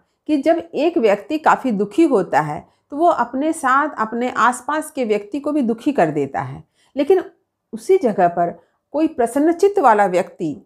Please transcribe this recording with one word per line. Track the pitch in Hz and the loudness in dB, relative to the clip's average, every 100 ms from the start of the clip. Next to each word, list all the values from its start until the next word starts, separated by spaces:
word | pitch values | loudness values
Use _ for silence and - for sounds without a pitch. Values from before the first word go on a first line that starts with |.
| _ _ - | _ _ -4
कि | 302 | 0
जब | 311 339 - | 2 0 -2
एक | - 311 339 | -2 0 2
व्यक्ति | 226 - - 311 | 2 0 -2 -2
काफ़ी | 311 - 262 | 2 2 0
दुखी | 202 202 - | -2 -2 2
होता | 330 233 175 143 | 2 2 0 0
है, | 151 151 - _ - | -2 -6 -12 _ -14
तो | 285 | 0
वो | 339 | 0
अपने | - 233 262 311 | 2 -2 -2 -4
साथ | 320 262 269 302 - | -2 0 0 0 -4
अपने | 220 226 247 | -6 -4 -4
आसपास | - 226 247 - 302 302 | 0 0 0 -4 -6 -6
के | - 233 | -6 -2
व्यक्ति | 208 202 285 | -2 -4 -8
को | 285 | -4
भी | 302 | -2
दुखी | 233 233 - | -2 -2 -2
कर | 277 165 | 0 0
देता | 151 139 - | 0 -4 -4
है, | 131 147 - _ _ 262 | -8 -10 -18 _ _ -4
लेकिन | 285 381 - _ _ _ _ | 2 2 0 _ _ _ _
उसी | 220 - 370 | -10 0 2
जगह | 240 202 175 | 2 2 0
पर | 175 170 - _ _ _ | 2 -4 -4 _ _ _
कोई | 285 320 | -2 -2
प्रसन्नचित्त | 320 233 277 311 339 403 403 | 0 -2 0 0 2 2 4
वाला | 277 208 202 | 4 4 2
व्यक्ति | 180 185 - 165 - | 0 -4 -6 -8 -8